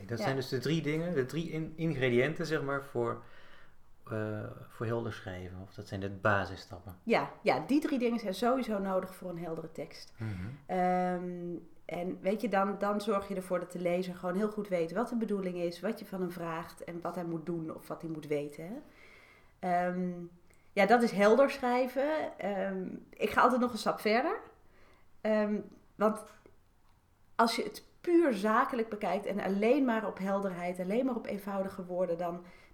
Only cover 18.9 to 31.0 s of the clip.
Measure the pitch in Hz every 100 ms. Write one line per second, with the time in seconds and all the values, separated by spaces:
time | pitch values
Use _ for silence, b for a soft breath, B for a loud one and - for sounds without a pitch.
18.9 | B B B B B B - 185 175 180
19.9 | 180 180 180 175 - - b b - 196
20.9 | 240 233 185 202 220 - - 247 247 254
21.9 | 269 285 311 262 - 190 196 196 190 185
22.9 | - - - 208 - 254 247 240 220 -
23.9 | - 214 226 311 427 - - b b b
24.9 | b b - 214 214 208 208 - - -
25.9 | - 214 214 - - - - _ _ -
26.9 | - _ _ - - 233 247 214 - -
27.9 | - - 339 320 202 214 226 269 240 226
28.9 | 208 196 190 202 196 - 196 214 294 262
29.9 | 220 202 - 190 196 196 175 175 180 185
30.9 | 220